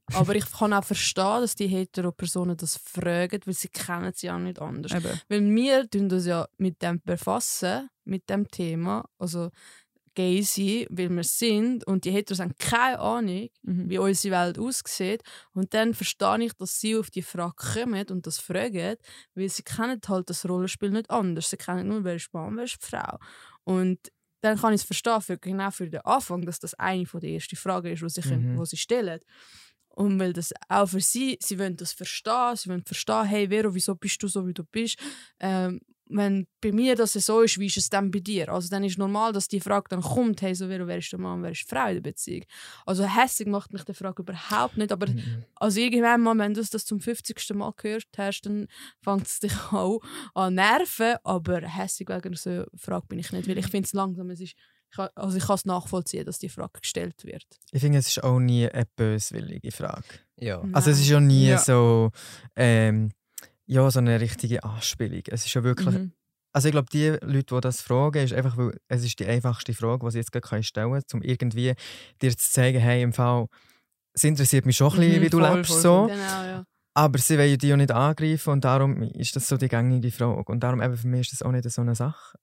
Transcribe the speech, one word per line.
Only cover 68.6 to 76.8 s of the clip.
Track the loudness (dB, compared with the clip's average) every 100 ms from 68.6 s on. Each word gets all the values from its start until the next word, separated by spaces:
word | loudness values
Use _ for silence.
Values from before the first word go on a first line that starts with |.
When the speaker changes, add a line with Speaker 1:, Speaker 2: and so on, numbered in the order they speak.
| -2 -4 _
Speaker 3:
es | -2
ist | -2 -2
die | 0
einfachste | 2 0 -2 -4 -2
Frage, | -2 0 -2
die |
sie | -4
jetzt | -4
gerade | -6 -4 -4
stellen | -2 -2 -2
können, | -2 -4
um | -4
irgendwie | -2 0 0 0 0 -2 -8 -18 -20 _
dir | 0 2
zu | 2
zeigen, | 4 4 6
hey, | 4 4
im | 2
Fall, | 2 2 2 0 -8 _ _ _ _ _
es | 2
interessiert | 2 4 4 6 4
mich | 6
schon | 6
ein | 8
bisschen, | 6 8
Speaker 2:
Mhm, |
Speaker 3:
wie | 6
du | 6
Speaker 2:
voll, | 6 6
Speaker 3:
lebst, | 4
Speaker 2:
voll, | 6
Speaker 3:
so. | 8 8 6
Speaker 2:
voll. |
Speaker 1:
Genau, | 0 -2 -4 -4
ja. | -8 -12 _